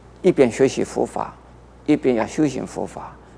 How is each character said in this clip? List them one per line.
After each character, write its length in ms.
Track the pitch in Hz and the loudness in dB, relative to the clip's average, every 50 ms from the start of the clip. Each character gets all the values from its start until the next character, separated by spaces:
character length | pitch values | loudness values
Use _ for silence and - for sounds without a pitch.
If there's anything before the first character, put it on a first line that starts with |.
| - - - - | -20 -20 -20 0
一 80 | - 190 | 2 2
边 220 | - - 135 117 | 4 6 4 2
学 160 | 110 - 131 135 | 4 2 2 2
习 160 | - - 101 | 2 0 -4
佛 220 | - - 117 123 | -4 -2 -2 -2
法， 280 | - - - - - - - - - - - - - - - - | -2 -2 -6 -6 -6 -10 -16 -20 -20 -20 -20 -20 -20 -20 -12 -2
一 100 | - 151 | 0 0
边 200 | - - 131 123 | 2 2 2 2
要 120 | 113 110 104 | 2 0 -2
修 180 | - - 156 | 0 0 0
行 220 | 143 127 - 107 - | 0 0 -4 -8 -8
佛 180 | - - 98 | -8 -8 -8
法， 300 | - - - - - - - - - - | -8 -8 -12 -14 -14 -18 -20 -20 -20 -20